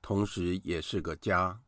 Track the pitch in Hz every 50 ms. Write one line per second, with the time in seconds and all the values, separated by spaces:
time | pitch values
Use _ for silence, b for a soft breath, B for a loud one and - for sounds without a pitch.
0 | - - 101 98 104 101 - 98 87 87 90 95 - 90 87 82 76 - - 98
1 | 80 85 78 - - 107 95 90 92 92 90 113 -